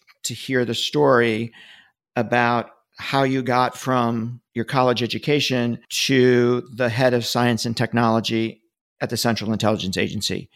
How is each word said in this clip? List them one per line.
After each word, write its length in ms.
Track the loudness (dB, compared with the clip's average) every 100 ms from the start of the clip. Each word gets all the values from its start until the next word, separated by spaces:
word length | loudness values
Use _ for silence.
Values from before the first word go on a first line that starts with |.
| _ _ -10
to 100 | -10
hear 280 | -4 -2
the 120 | 0 -2
story 800 | -2 2 4 4 2 0 -4 -10 -20 -20 _ _ _ -4
about 540 | -2 0 2 0 -4 _ _ -16
how 240 | -2 2
you 180 | 2 0
got 340 | 0 0 0 -2
from 680 | -2 0 0 -2 -4 -8 _
your 120 | -8 -2
college 360 | 2 2 2
education 760 | -2 -4 -2 0 0 0 -2 -4 -6
to 720 | -4 0 4 6 6 4 0 -4 -4
the 140 | -2
head 260 | 2 2 2
of 100 | 0
science 400 | 0 0 0 -2
and 100 | -2
technology 840 | -2 0 2 2 0 -2 -2 -6 _ _ _ _
at 100 | -6
the 80 | -2
Central 340 | -2 -2 -2
Intelligence 460 | -2 0 0 -2 -2
Agency. 500 | -4 -4 -4 -6 -8